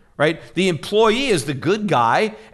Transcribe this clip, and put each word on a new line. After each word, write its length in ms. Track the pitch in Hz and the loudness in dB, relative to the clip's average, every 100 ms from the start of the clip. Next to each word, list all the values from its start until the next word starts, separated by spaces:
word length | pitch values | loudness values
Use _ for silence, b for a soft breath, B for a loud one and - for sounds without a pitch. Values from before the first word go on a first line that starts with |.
| b b | b b
right? 240 | 151 160 B - | -2 -2 B -2
The 140 | 185 | 0
employee 580 | 165 - 208 220 226 277 | 0 -2 2 2 2 0
is 180 | 180 120 | -2 -2
the 80 | |
good 340 | 131 147 214 208 | -4 -2 -2 0
guy, 480 | 139 117 143 214 214 B | 0 2 2 0 -6 B